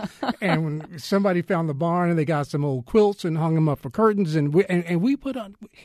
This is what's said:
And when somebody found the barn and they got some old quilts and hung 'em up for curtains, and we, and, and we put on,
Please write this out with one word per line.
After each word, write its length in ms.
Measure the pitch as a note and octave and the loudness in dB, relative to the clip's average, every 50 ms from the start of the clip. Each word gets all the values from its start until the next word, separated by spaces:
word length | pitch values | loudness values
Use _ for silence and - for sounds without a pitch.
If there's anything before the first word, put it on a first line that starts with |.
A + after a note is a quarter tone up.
| G#3 - - - C#4 B3 - - | -8 -8 -8 -6 -6 -6 -6 -4
And 220 | G#3+ F3+ E3 D#3 D#3+ | -2 0 0 0 0
when 360 | D3+ D3+ D#3 D#3 - F3 C3+ | -2 -4 -6 -10 -12 -16 -14
somebody 420 | - - G3+ G3+ G3+ G3 F3+ F3 | -4 -2 0 2 2 2 0 0
found 280 | E3 - F#3+ E3 E3 D#3 | 0 0 -2 0 0 -2
the 40 | C#3 | -2
barn 360 | C3+ E3+ E3+ E3+ F3+ F3 E3+ | -2 -2 0 0 2 2 2
and 100 | E3+ D#3+ | 2 0
they 60 | D3 | 0
got 220 | D#3 D#3+ D3 C#3 | 0 0 -2 -2
some 180 | - - D3 D3 | -2 -2 -2 -2
old 200 | C#3+ C3+ B2+ A#2+ | -2 -2 -4 -6
quilts 380 | - - A3 G#3 G3+ G3 - - | 2 2 4 4 4 2 -2 -4
and 140 | E3+ D#3+ | -4 -2
hung 180 | D#3 E3 D#3+ D#3+ | 0 0 2 2
'em 140 | D#3+ D#3+ D3+ | 2 2 2
up 100 | C#3 - | 0 -2
for 100 | - B2+ | -6 -8
curtains, 460 | - G#3+ A3 A3 G#3+ G3+ G3 D#3 D#3 | 0 2 2 2 4 2 0 0 0
and 180 | D#3 C#3+ C#3+ D3 | 0 0 2 2
we, 120 | F#3+ G3 | 2 2
and, 180 | F#3+ F3+ F3 E3+ | 2 0 -2 0
and 160 | E3+ F3 E3+ | 0 -2 0
we 140 | G3 C4 C#4+ | 2 0 0
put 220 | - - C4+ B3 | -2 -4 -8 -8
on, 180 | B3 G#3 G3 G3 _ G#3 - _ - - | -8 -10 -12 -16 _ -20 -20 _ -20 -12